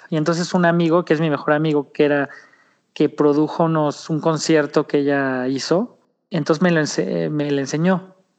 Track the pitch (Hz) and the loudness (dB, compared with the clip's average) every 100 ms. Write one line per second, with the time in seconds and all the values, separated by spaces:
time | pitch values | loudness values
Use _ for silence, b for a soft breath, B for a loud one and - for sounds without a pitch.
0 | B 160 156 170 175 185 175 170 165 170 | B -2 0 -2 0 2 2 2 2 2
1 | 175 156 165 139 - 151 160 147 135 - | 2 0 0 -2 0 0 2 0 -2 0
2 | 147 143 135 B B B B B _ - | 2 2 -2 B B B B B _ -2
3 | 147 147 147 143 151 - 165 160 147 - | -2 2 2 2 0 0 0 2 -2 -4
4 | - 156 165 151 - 156 143 156 143 147 | -6 -2 0 -2 2 2 2 0 0 0
5 | 143 139 135 127 127 135 - 170 240 _ | 0 0 -2 -2 -4 -4 -2 -2 -2 _
6 | _ _ - 165 147 156 180 165 147 - | _ _ -8 -6 -2 0 2 2 0 -2
7 | 185 170 165 151 147 139 135 151 175 180 | -4 -2 -2 -2 -2 -4 -2 -2 0 0
8 | - _ _ | -4 _ _